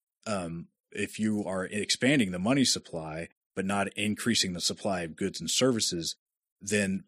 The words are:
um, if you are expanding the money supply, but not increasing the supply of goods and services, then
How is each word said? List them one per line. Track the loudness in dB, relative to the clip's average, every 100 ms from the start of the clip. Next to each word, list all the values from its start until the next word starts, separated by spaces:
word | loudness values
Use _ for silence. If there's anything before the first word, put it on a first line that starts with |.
| _ _ -6
um, | -4 -4 -6 -10 _ _
if | -6 -6 -2
you | 0 0 -2
are | -2 -4
expanding | -2 -2 2 4 4 2
the | 0
money | 2 4 4
supply, | 2 -2 -8 -6 -8 -10 _ _ -4
but | -2
not | 0 0
increasing | 0 -2 0 2 2 2
the | 0
supply | -2 -2 -2 -2
of | -4 -4
goods | -4 -4
and | -2
services, | 2 2 2 0 -2 -4 -8 _ _ _ _
then | -2 2 2 0